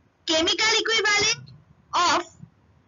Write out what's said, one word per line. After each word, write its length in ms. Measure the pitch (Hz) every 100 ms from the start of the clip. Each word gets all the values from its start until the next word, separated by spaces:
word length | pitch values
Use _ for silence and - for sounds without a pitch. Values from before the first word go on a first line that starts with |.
| _ _ -
chemical 460 | 320 339 403 440 440
equivalent 720 | 415 440 415 415 440 466 - - - - -
of 320 | 320 349 349 349 - - _ _ _